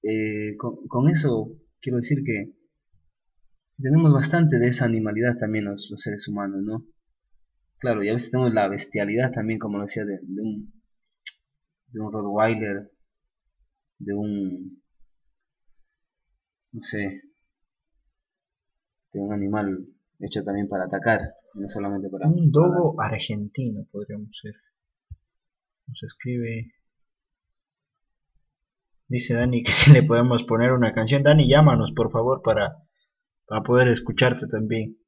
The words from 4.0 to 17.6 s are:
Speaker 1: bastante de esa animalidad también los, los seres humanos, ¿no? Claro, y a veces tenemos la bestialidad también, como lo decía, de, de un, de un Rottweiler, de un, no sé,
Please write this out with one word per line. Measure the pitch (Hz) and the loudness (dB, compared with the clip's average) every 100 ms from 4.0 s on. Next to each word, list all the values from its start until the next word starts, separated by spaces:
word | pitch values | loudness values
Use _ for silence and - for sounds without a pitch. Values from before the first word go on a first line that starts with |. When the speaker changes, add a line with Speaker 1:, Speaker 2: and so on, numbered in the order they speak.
| 160 | 6
Speaker 1:
bastante | 135 - 170 156 123 | 4 2 2 4 4
de | 120 | 2
esa | 123 123 | 2 0
animalidad | 110 107 104 123 120 | 0 -2 0 -2 -2
también | 107 107 101 | -4 -4 -4
los, | 98 - | -8 -12
los | 104 | -10
seres | - 101 - | -10 -10 -8
humanos, | 101 98 98 | -8 -6 -6
¿no? | 104 113 - _ _ _ _ _ _ _ _ _ | -6 -8 -10 _ _ _ _ _ _ _ _ _
Claro, | 120 110 | -4 -2
y | 101 | 0
a | |
veces | 117 - | -2 -2
tenemos | 123 127 | 0 2
la | 107 98 | 2 0
bestialidad | 98 - 110 101 110 127 | -2 -6 -4 -2 -2 -2
también, | 123 110 110 | -4 -4 -4
como | 110 101 | -6 -6
lo | 101 | -6
decía, | 113 101 | -8 -8
de, | 95 | -10
de | 90 95 | -10 -8
un, | 110 107 104 - _ _ _ _ - - _ _ _ _ _ | -8 -8 -14 -20 _ _ _ _ -18 -18 _ _ _ _ _
de | 110 | -12
un | 107 | -8
Rottweiler, | 110 101 104 113 110 107 98 104 _ _ _ _ _ _ _ _ _ _ _ | -8 -4 0 0 0 -4 -6 -10 _ _ _ _ _ _ _ _ _ _ _
de | 101 | -8
un, | 101 104 101 95 92 - - _ _ - _ _ _ _ _ _ _ _ _ _ _ _ _ _ _ _ | -6 -4 -4 -6 -8 -14 -20 _ _ -20 _ _ _ _ _ _ _ _ _ _ _ _ _ _ _ _
no | 110 | -16
sé, | - 107 101 95 _ _ _ _ | -10 -6 -6 -8 _ _ _ _